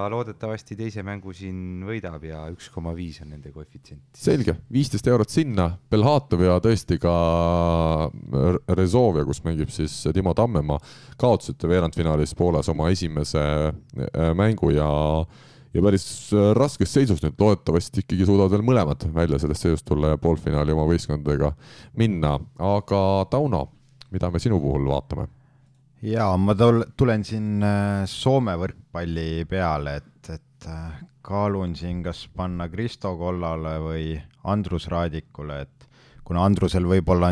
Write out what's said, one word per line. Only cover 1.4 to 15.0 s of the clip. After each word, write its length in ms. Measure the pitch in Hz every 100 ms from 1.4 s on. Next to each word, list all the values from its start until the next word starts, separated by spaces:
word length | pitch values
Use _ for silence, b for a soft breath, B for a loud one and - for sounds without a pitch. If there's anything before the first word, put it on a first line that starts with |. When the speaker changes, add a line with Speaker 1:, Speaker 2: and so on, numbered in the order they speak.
| 95 92 90 90
Speaker 1:
võidab 400 | 95 110 92 78
ja 200 | 80 78 78
üks 160 | 87 -
koma 200 | - 82 85
viis 220 | 87 76
on 80 | 73
nende 180 | 76 71
koefitsient. 500 | 73 73 - - 76 - -
Speaker 2:
Selge, 380 | - 151 - 80 -
viisteist 360 | 127 143 - 127
eurot 220 | 120 104
sinna. 380 | - 151 101 85 90 -
Belhatov 540 | 107 120 147 135 87 90
ja 120 | 90
tõesti 380 | 110 113 - 85
ka 120 | 85 85 85 85 85 87 85 82 80 78 78
R-, 560 | - 50 67 78 90 - 90
Rezovia, 480 | 92 113 120 80 69
kus 160 | 69
mängib 300 | 82 78 76
siis 220 | - 78 - -
Timo 220 | 82 95 82
Tammemaa, 420 | 117 95 73 71 B B B -
kaotasid 460 | 123 104 - - 82
veerandfinaalis 680 | 90 85 90 80 78 76 -
Poolas 320 | 87 80 73
oma 200 | 76 80
esimese, 480 | 92 90 76 73 78
äh, 920 | 76 76 78 78 - - 65 - 82 82
mängu 320 | 107 110 73 73
ja, 160 | 76 73